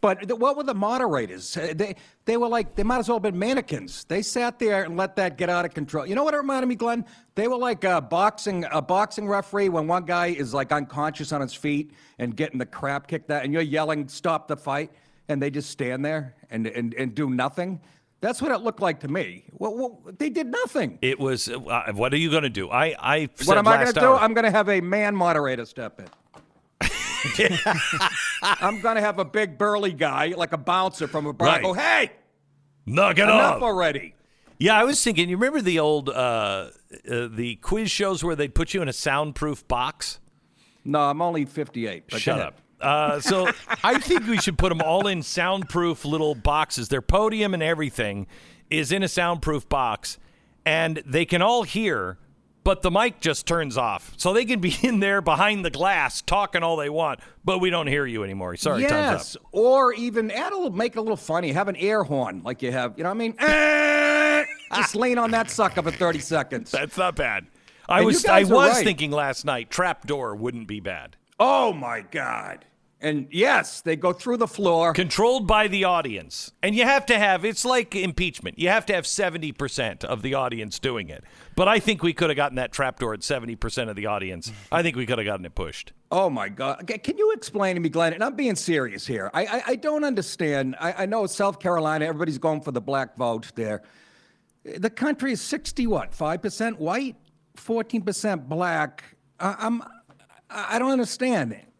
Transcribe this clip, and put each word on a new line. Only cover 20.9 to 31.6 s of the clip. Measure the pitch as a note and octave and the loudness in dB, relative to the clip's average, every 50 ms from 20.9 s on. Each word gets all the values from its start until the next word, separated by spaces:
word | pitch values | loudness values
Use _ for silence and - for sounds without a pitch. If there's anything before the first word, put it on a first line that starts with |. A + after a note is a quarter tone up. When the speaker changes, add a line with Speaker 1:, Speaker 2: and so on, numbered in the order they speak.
| - - - | -4 -2 0
Speaker 2:
It | B2+ C3+ - | 0 0 0
was, | C#3 C3+ C3 A2+ - - | 0 -2 -2 -2 -4 -6
uh, | A#2+ B2+ B2+ C#2+ A#2 A#2+ - - G#2 | -6 -8 -6 -4 -4 -2 -2 -2 -2
what | G2 A#2 C3 C3+ | 0 0 0 2
are | D3+ | 0
you | E3 D#3+ | 0 2
gonna | D3 D#3+ D3 C3+ | 2 2 2 0
do? | A2 G2+ F#2+ F2 | -2 -4 -6 -2
I, | - B2 D3+ E3 D3+ - | 0 0 0 0 -2 -4
I | - - C#3+ D#3 D#3 - _ | 0 0 0 0 0 -4 _
said | - - D3 | -4 2 4
Speaker 1:
What | G3 G#3 | 6 6
am | G#3 | 8
I | A3 A3+ A#3 | 6 6 6
Speaker 2:
last | A#3+ B3 A#3 | 6 2 4
Speaker 1:
gonna | - B3 | 4 6
do? | B3+ C4 | 6 6
Speaker 2:
hour | C4 | 6
Speaker 1:
I'm | G#3+ A3 A3+ | 6 4 4
gonna | A#3 A3+ A3 F#3 | 4 2 4 4
have | A3 G#3 F#3 | 4 4 4
a | G3+ F#3+ E3+ | 2 0 2
man | F3+ F#3+ G#3 G#3 G#3 G#3 | 0 0 0 0 0 0
moderator | G3 F3 F3 E3 D#3 D3 C3+ C3 A#2 A#2 | 2 2 2 2 2 2 0 -2 -4 -6
step | - - - A#2+ G#2+ - - | -10 -10 -12 -12 -12 -12 -14
in. | F#2+ F2+ - _ _ _ _ - - _ _ _ _ _ _ _ | -20 -20 -20 _ _ _ _ -20 -20 _ _ _ _ _ _ _
Speaker 2:
<laughs> | - - - - - - - - - B2+ A#2+ - G#3+ F#3+ F#3 E3 - G#3 F#3+ D#3 - - - - F#3+ F3+ - - - - - - - | -2 -2 -2 -2 -6 -6 -4 -4 -4 -4 0 2 2 2 2 0 0 0 0 0 0 -2 0 0 0 0 0 -2 -6 -4 -6 -2 0
Speaker 1:
I'm | F#3+ G3+ - - F#3+ G#3+ G#3+ | 0 2 2 2 0 0 0
gonna | F#3 A#3 A3+ A3 | 0 0 0 2
have | G#3 G#3+ G3+ G3 | 0 0 0 0
a | F#3+ | -4
big | C#3+ - G#3+ G#3+ F#3+ D3+ B2+ | -2 0 -2 -2 -2 -2 0
burly | G3+ G#3 G#3 G#3 G3+ G3 E3+ | 0 2 2 2 0 -2 0
guy, | C3+ D#3+ D3 C3+ C#3 D3 D#3+ F3+ | 2 2 2 4 2 0 0 0
like | F3 E3+ D#3+ - | -2 -2 -2 -2
a | D#3 | -4
bouncer | C3 - F3 F#3 F#3 F#3+ F#3 - D#3+ C#3 | 0 0 2 2 2 0 -2 -4 -6 -4
from | - D#3 D3 | -4 -4 -4
a | D3 C#3+ | -4 -2
bar, | - E3+ - | 2 4 4
Speaker 2:
Right. | D#3+ C#3 | 4 4